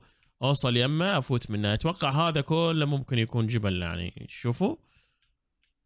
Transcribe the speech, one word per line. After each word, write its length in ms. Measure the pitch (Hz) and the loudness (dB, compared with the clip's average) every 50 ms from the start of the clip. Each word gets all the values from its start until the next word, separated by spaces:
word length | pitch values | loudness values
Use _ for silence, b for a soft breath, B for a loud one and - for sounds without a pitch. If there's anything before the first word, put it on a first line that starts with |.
| b b b b b b b b | b b b b b b b b
اوصل 340 | 123 135 143 139 - 127 120 | 0 0 2 2 2 2 4
يمه 420 | 120 120 135 151 160 175 196 202 151 | 4 4 2 2 2 2 2 0 0
افوت 320 | 127 - 135 120 - - | 0 0 0 -2 -2 -2
منه. 240 | 107 104 104 101 104 | -4 0 0 0 0
اتوقع 360 | 110 - 160 175 - - 139 | 0 0 -2 -2 0 0 0
هذا 300 | 135 147 170 170 156 151 | 2 2 2 2 2 0
كله 460 | 135 - 156 165 170 165 165 156 147 | 0 0 0 0 2 2 2 2 0
ممكن 320 | 143 143 139 131 - 131 117 | 0 0 -2 -2 0 0 0
يكون 280 | 113 113 - 120 110 | 0 0 0 0 0
جبل 360 | 107 120 117 104 101 92 90 | 0 0 0 0 0 -2 -2
يعني، 440 | 87 85 85 87 87 87 - - - - | -2 -4 -4 -6 -6 -8 -10 -12 -16 -16
شوفوا. 480 | - - - 120 120 - 180 240 - - b b b b b b b b b b b _ _ _ _ _ _ _ _ _ _ | -12 -6 -4 -4 -2 0 0 -2 -2 -4 b b b b b b b b b b b _ _ _ _ _ _ _ _ _ _